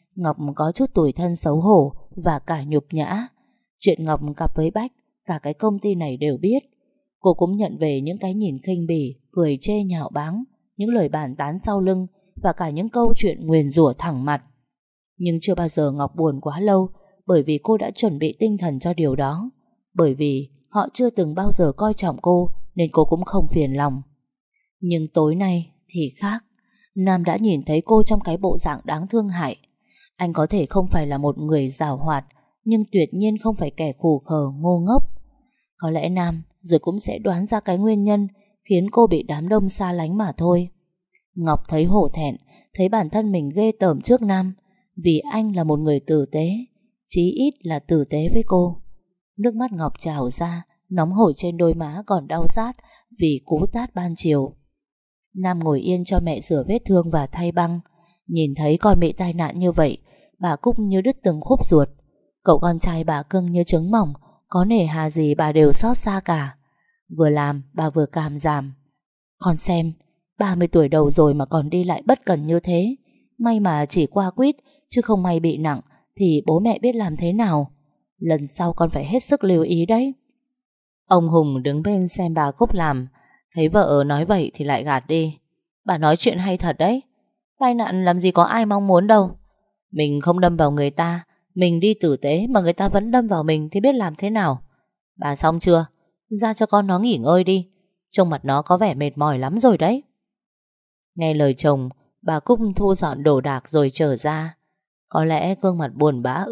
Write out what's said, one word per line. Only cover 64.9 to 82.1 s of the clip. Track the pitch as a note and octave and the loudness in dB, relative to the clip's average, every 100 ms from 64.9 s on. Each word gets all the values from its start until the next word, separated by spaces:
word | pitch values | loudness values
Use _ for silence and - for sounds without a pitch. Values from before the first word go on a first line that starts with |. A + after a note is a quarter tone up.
| D#3+ D#3 | -2 -2
gì | D#3+ D3+ D3+ | 0 0 0
bà | D#3 | 2
đều | D#3 D3 | 6 8
xót | - A3+ B3 | 8 8 4
xa | - G3 F#3 | 2 -2 -4
cả. | D#3+ C#3 - _ _ _ _ _ D#3+ | -4 -6 -12 _ _ _ _ _ 0
Vừa | D#3 | 2
làm, | D3 C#3+ D3 C3+ | 2 0 -4 -8
bà | - D#3 | -6 -2
vừa | D#3 D3 | -2 -2
cảm | E3 D#3 D3 | -2 -6 -4
giảm. | D#3 D3 C#3 C3+ _ _ _ _ _ _ | -2 -2 -6 -14 _ _ _ _ _ _
"Con | F#3 E3 | -2 0
xem, | - E3+ E3 D#3+ _ _ _ - | 0 0 -2 -6 _ _ _ -6
ba | G3+ F3 | -2 0
mươi | E3+ | 2
tuổi | E3+ C#3+ | 4 4
đầu | D#3 D3 | 4 4
rồi | D#3 D3+ | 4 4
mà | D3 C3+ | 2 -2
còn | D#3+ D3 | -2 -2
đi | F3 | -2
lại | F3+ D#3+ - | -2 -2 0
bất | F3 - | 0 0
cần | E3 D3+ | -2 0
như | E3+ | -2
thế. | F3+ F3 G#3 C4+ _ _ _ - | 0 0 0 -4 _ _ _ -4
May | A#3 A3+ | -2 0
mà | G3 D3+ D3 | 0 0 0
chỉ | F3+ D3 | 0 0
qua | G3+ F#3 | 0 -2
quýt, | G#3 C4+ D4 _ _ _ | 0 0 0 _ _ _
chứ | B3 | -4
không | A3+ G3+ | 0 0
may | F3+ E3 | 0 0
bị | E3 D3 | 0 0
nặng, | D#3+ C#3 - _ _ - | -2 -4 -8 _ _ -2
thì | F#3+ D3+ - | 2 2 2
bố | D#3+ | 2
mẹ | A3+ G#3+ | 2 0
biết | B3 A#3 | 0 -2
làm | G3 D3+ | -4 -4
thế | E3+ | -2
nào. | G3+ A3 D3+ C#3+ _ _ _ _ _ | 0 0 0 -2 _ _ _ _ _
Lần | E3 D#3 C#3+ | -2 -2 -2
sau | - F3 | -4 -4
con | - E3 | 0 -2
phải | C#3+ C#3 | -2 -4
hết | A#3+ | -2
sức | - C#4+ | 0 0
lưu | G3 F3 | 2 2
ý | D#3+ E3 F3 | 2 0 0
đấy." | A3+ C4+ C4 _ _ _ _ _ _ _ _ _ | 0 0 -6 _ _ _ _ _ _ _ _ _
Ông | F#3 E3 | 2 4
Hùng | E3 D3+ C3 | 2 2 0
đứng | C3 C#3+ | -2 -2
bên | F3+ G3+ | -2 -2
xem | F3+ | 0